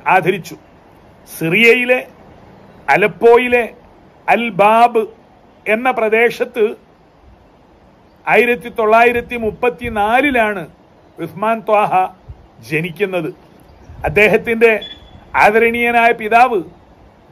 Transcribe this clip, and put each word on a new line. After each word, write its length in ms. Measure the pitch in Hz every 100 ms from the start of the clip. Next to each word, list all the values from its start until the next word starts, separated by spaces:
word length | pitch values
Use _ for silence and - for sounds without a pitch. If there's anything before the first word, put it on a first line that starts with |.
| -
ആദരിച്ചു. 480 | 185 170 196 - - _ _ _ _ - _ - -
സിറിയയിലെ 680 | 165 196 233 247 247 254 - - - - - - - - -
അലപ്പോയിലെ 840 | 151 208 - 233 240 247 240 220 - - _ _ _ -
അൽ 200 | 202 233
ബാബ് 580 | 180 208 226 240 233 214 - _ _ _ _ -
എന്ന 240 | 220 254
പ്രദേശത്ത് 840 | 226 220 220 233 - 240 247 214 - _ _ _ _ _ _ _ _ _ _ _ _ _ _ -
ആയിരത്തി 420 | 190 240 240 226
തൊള്ളായിരത്തി 640 | 208 214 226 240 240 233 233
മുപ്പത്തിനാലിലാണ് 1300 | 220 170 247 240 240 220 208 247 285 247 214 196 151 _ _ _ _ -
ഉസ്മാൻ 400 | 160 165 214 226
ത്വാഹ 320 | 208 208 208 180 185 - - - _ _ 113
ജനിക്കുന്നത്. 640 | 156 175 160 196 180 156 - _ _ - - - - 156
അദ്ദേഹത്തിന്റെ 720 | 202 208 214 233 226 233 208 - - - - - -
ആദരണീയനായ 760 | 185 220 233 233 240 233 233
പിതാവ് 520 | 233 214 233 254 214 160 - _ _ - _ _